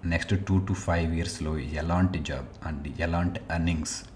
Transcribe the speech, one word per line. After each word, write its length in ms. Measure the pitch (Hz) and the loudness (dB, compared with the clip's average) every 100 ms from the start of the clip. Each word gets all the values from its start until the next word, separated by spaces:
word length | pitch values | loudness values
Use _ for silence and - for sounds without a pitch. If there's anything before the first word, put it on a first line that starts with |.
| 87 | 2
నెక్స్ట్ 400 | 82 - 95 98 | 0 2 0 4
టూ 140 | 95 | 2
to 140 | 95 | 2
ఫైవ్ 420 | 92 - 85 82 82 | -2 2 2 2 0
ఇయర్స్‌లో 440 | 85 - 78 78 | -2 -4 -2 -2
ఎలాంటి 600 | 73 76 80 87 92 92 | -2 -4 0 4 4 4
జాబ్ 280 | 76 67 65 - 80 | -2 -6 -8 -10 -6
and 320 | 73 73 - | -6 -6 -2
ఎలాంటి 400 | 85 85 87 87 - | 0 2 2 -2 -4
ఎర్నింగ్స్ 500 | 82 82 82 78 - - | 0 2 2 -2 -6 -10